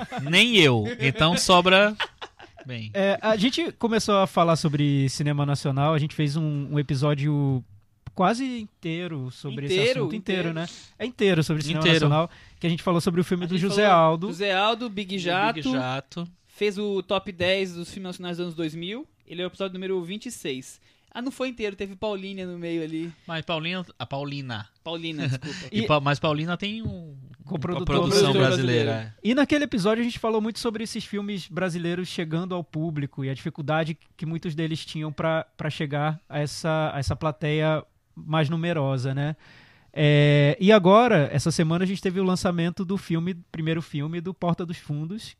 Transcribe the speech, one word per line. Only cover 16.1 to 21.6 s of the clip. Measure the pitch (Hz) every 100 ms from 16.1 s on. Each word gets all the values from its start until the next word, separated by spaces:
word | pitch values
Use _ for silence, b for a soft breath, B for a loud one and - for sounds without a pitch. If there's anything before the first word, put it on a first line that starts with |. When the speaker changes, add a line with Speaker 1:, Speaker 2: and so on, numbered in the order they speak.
| 170 170 - _
Speaker 3:
Fez | - 208 196
o | 208 196
top | 185 196 208
dez | 175 180 190 190
dos | 170 170
filmes | 196 185
nacionais | 180 175 170
dos |
anos | 180
dois | 160 160 165
mil. | 175 233 320 _ -
Ele | 170
é |
o | 180
episódio | - 196
número | 185 190 185
vinte | 170 214 247
e |
seis. | - 165 131 - - _ _ _
Ah, | -
não | 254
foi | - 262
inteiro, | 240